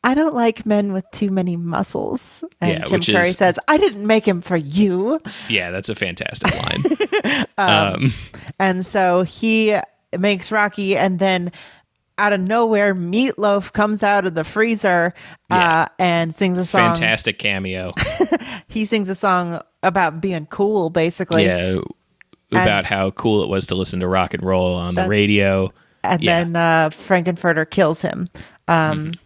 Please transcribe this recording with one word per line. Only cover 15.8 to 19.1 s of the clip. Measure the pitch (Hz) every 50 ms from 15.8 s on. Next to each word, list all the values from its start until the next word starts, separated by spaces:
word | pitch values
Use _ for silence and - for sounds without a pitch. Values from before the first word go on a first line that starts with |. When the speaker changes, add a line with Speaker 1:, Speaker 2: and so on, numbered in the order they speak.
| 160
Speaker 1:
uh, | - _ _
and | 190 180 170 170 165 165 160
sings | - 196 185 180 180
a | 185
song. | 165 - 196 - 175 170
Speaker 2:
Fantastic | - 120 110 110 107 - 117 101 _
cameo. | - 104 101 95 95 92 92 92 92 90 85 -
Speaker 1:
<laughs> | - 571 640 679 359 - - - 240 - 247 196 - _
He | - 220 214
sings | 202 - 214 202
a | 185